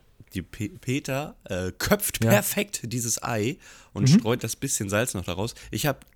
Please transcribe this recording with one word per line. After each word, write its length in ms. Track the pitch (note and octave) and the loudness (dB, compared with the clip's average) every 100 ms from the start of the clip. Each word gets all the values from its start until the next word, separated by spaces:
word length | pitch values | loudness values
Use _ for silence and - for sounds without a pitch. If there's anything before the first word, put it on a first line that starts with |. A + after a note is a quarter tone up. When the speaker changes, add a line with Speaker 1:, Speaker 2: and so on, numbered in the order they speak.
| _ - - | _ -20 -12
Speaker 1:
die 80 | F#2+ | -10
Pe-, 280 | E2 - G#2 - | -10 -8 -8 -6
Peter, 560 | - C3+ C#3+ C3+ D#3 - - | -6 -4 -4 -6 -6 -12 -6
äh, 260 | F#2 F#2 - | -4 -4 -4
köpft 460 | - G3+ - - | 0 0 0 0
Speaker 2:
Ja. 80 | A2+ | 4
Speaker 1:
perfekt 500 | G#3 - G3+ G#3 - | 4 2 -2 -4 -6
dieses 380 | A#2 A#2+ A#2 - | -6 -4 -4 -4
Ei 340 | - A2+ A2 F3 - - - | -2 0 0 -4 -12 -20 -12
und 100 | - C3 | 2 8
Speaker 2:
Mhm. 80 | F3 | 8
Speaker 1:
streut 240 | G#2+ B2 | 6 0
das 120 | A2+ - | -2 -6
bisschen 340 | C3+ - G2 | -4 -2 0
Salz 240 | G2+ B2 | 0 0
noch 100 | F#2+ F2 | -2 -4
daraus. 300 | F2 A2+ - - | -4 -4 -8 -8
Ich 160 | - D3+ | -2 -2
hab 180 | C3 - | -4 -10